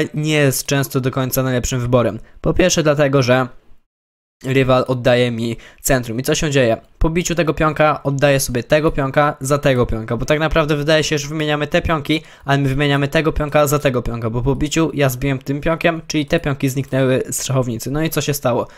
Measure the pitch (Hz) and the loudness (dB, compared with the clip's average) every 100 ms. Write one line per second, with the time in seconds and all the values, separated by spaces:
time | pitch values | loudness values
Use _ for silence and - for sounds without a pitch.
0 | 156 - 151 151 143 127 - 139 131 139 | 0 -2 0 2 2 0 -2 -2 0 -2
1 | 127 131 131 135 131 123 120 131 120 123 | -2 -2 -2 -2 0 -2 -2 -2 2 2
2 | 117 107 - - - 160 180 175 156 143 | 2 -2 -12 -6 -2 2 2 2 2 2
3 | 143 139 120 127 127 - _ - _ _ | 2 4 4 2 0 -8 _ -20 _ _
4 | _ _ _ _ 127 131 127 127 127 127 | _ _ _ _ -2 0 4 2 2 0
5 | 120 123 123 117 117 113 - - - 135 | 2 4 2 0 -4 -4 -10 -10 -2 -2
6 | 113 113 139 151 160 139 120 113 - _ | 0 -4 -2 0 0 2 2 2 -4 _
7 | 160 165 170 170 156 - 156 151 151 143 | 0 0 -2 0 0 2 0 2 2 2
8 | 143 139 143 135 - 120 - 151 156 156 | -2 0 2 2 0 -4 0 2 2 0
9 | 135 143 147 - 135 143 143 127 117 110 | 0 2 0 0 -2 0 2 2 0 -2
10 | 110 117 131 151 156 165 147 156 143 156 | -4 -6 -2 0 2 0 2 0 2 2
11 | 147 151 139 160 151 147 147 175 170 160 | 2 -2 -4 -6 -2 -2 0 -2 0 -2
12 | 143 156 - - - 139 139 135 147 143 | 0 -2 -2 -14 -2 0 2 0 2 2
13 | 143 160 156 156 151 151 147 143 139 123 | 0 -2 -2 -2 0 2 2 2 0 0
14 | 117 117 110 120 123 135 147 165 160 143 | -4 -4 -4 -2 -2 -2 -2 0 -2 0
15 | 139 123 139 135 135 143 165 160 180 165 | -2 0 -4 -4 -4 -4 -2 0 0 -2
16 | - 156 147 170 151 135 139 131 131 131 | -4 -4 -2 -2 -2 -2 -2 -4 -4 0
17 | 131 131 - - - 135 123 113 - 143 | 0 0 -2 -6 -2 -2 -2 -4 -6 -4
18 | 160 156 143 139 131 120 101 | -2 -2 -4 -4 -2 -2 -4